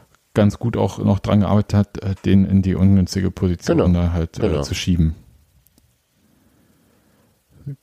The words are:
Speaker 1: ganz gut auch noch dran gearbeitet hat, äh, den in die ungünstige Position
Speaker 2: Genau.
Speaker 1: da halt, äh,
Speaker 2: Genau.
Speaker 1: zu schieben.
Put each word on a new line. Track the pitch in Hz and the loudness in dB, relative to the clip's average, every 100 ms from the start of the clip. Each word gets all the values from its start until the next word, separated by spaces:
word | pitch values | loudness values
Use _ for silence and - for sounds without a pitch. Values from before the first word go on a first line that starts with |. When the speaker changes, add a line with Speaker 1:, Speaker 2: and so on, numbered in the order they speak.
| _ _ _ | _ _ _
Speaker 1:
ganz | - 101 - | 0 0 0
gut | 120 110 | -4 -2
auch | 101 - | -4 -2
noch | 104 98 | -2 -2
dran | 113 104 | 0 0
gearbeitet | 90 101 101 104 | 2 0 0 -2
hat, | 101 - | -2 -6
äh, | 98 95 98 | -8 -4 2
den | 98 95 | 2 4
in | 95 | 2
die | 92 | 0
ungünstige | 90 95 98 90 98 92 | 2 4 4 2 -2 -4
Position | - 95 85 - 165 | -2 -4 -2 -2 0
Speaker 2:
Genau. | 90 | 2
Speaker 1:
da | 87 87 | 2 0
halt, | 85 80 - | -2 -4 -4
äh, | 104 | -2
Speaker 2:
Genau. | 76 | -2
Speaker 1:
zu | 69 | -4
schieben. | 95 - 85 80 - - _ _ _ _ _ _ _ _ _ _ _ _ _ _ _ _ _ _ _ _ _ _ _ 139 139 | -6 -2 0 0 -2 -14 _ _ _ _ _ _ _ _ _ _ _ _ _ _ _ _ _ _ _ _ _ _ _ -18 -18